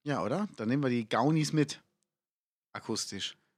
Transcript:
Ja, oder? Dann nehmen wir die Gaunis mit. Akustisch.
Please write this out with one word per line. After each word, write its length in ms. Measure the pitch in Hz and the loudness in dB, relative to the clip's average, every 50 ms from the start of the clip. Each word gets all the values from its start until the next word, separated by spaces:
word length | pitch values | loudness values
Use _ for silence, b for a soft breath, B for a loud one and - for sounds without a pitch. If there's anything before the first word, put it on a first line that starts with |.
Ja, 200 | - 147 139 104 | -4 -2 -2 0
oder? 260 | 85 107 139 190 214 190 - | 0 0 0 -2 -2 -4 -6
Dann 120 | - 110 110 | -4 -2 0
nehmen 140 | 127 147 | 0 2
wir 80 | 139 127 | 2 2
die 180 | 120 120 113 - | 0 0 0 0
Gaunis 440 | 120 117 127 147 160 160 151 147 | 2 2 4 4 4 2 2 2
mit. 280 | 156 156 143 147 - - _ _ _ _ _ _ _ _ _ _ _ _ _ _ _ _ _ _ | 2 2 2 2 -2 -12 _ _ _ _ _ _ _ _ _ _ _ _ _ _ _ _ _ _
Akustisch. 640 | - 104 - - 110 98 - - 104 95 - - - _ _ _ _ | -14 -10 -6 -6 -4 -4 -4 -6 -6 -8 -8 -8 -10 _ _ _ _